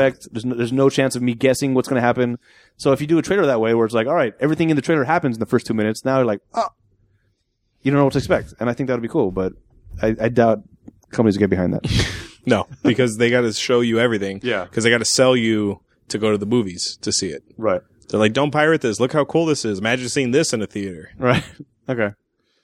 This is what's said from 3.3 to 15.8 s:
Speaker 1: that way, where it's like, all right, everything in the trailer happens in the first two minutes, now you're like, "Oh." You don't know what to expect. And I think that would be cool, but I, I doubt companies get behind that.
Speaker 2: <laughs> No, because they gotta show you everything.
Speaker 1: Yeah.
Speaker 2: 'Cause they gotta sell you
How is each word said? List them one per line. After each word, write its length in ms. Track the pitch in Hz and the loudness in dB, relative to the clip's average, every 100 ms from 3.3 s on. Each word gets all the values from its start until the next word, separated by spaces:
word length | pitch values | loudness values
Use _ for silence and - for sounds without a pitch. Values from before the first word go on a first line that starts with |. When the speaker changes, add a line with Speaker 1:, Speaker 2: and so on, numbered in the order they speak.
| 196 147 | 2 2
Speaker 1:
that 140 | 120 | 2
way, 140 | 110 117 | 2 2
where 100 | 113 | 2
it's 80 | |
like, 140 | 117 117 | 0 0
all 80 | 170 | 0
right, 180 | 120 - | -2 -2
everything 320 | 147 156 165 | -2 0 0
in 40 | 147 | 0
the 60 | |
trailer 220 | 147 160 | 0 0
happens 320 | 127 170 147 113 | 0 0 -2 -4
in 40 | |
the 60 | 110 | 0
first 220 | 123 - | 0 0
two 80 | 110 | -2
minutes, 280 | 107 110 131 | -2 -2 0
now 120 | 135 | 0
you're 80 | 120 | 0
like, 160 | 101 _ - | -2 _ -4
"Oh." 120 | - _ _ _ _ _ _ _ _ _ _ _ | -4 _ _ _ _ _ _ _ _ _ _ _
You 80 | 135 | 0
don't 80 | 143 | 2
know 60 | 139 | 2
what 80 | |
to 60 | 135 | 2
expect. 340 | - 135 - - | 0 -2 -2 -6
And 80 | 117 | -4
I 40 | |
think 140 | 120 131 | -2 -2
that 60 | |
would 80 | 123 | -4
be 40 | 117 | -2
cool, 200 | - 98 | -2 -2
but 220 | 90 92 - _ _ - - | -2 -4 -6 _ _ -18 -4
I, 140 | 110 110 | -2 0
I 100 | 113 | 0
doubt 320 | 123 113 104 - _ - - _ | 4 4 2 -4 _ -20 -20 _
companies 260 | - 113 98 | 0 2 4
get 120 | 101 | 2
behind 240 | 92 90 | 2 0
that. 120 | - - | -2 -2
Speaker 2:
<laughs> 340 | - - - - - - | 0 -2 -6 -16 -6 0
No, 220 | 107 - - | 0 0 -2
because 320 | 285 120 123 107 | 0 2 0 2
they 140 | 120 | 2
gotta 240 | 123 120 | 2 0
show 260 | 104 - 123 | -2 0 2
you 200 | 120 113 | 2 2
everything. 420 | 123 110 98 98 | 2 0 -4 -6
Speaker 1:
Yeah. 220 | 123 104 90 | -4 -4 -4
Speaker 2:
'Cause 180 | - | 0
they 60 | 113 | 2
gotta 160 | 120 110 | 2 2
sell 280 | - 131 127 | 2 4 4
you 420 | 113 107 101 98 | 2 0 0 -4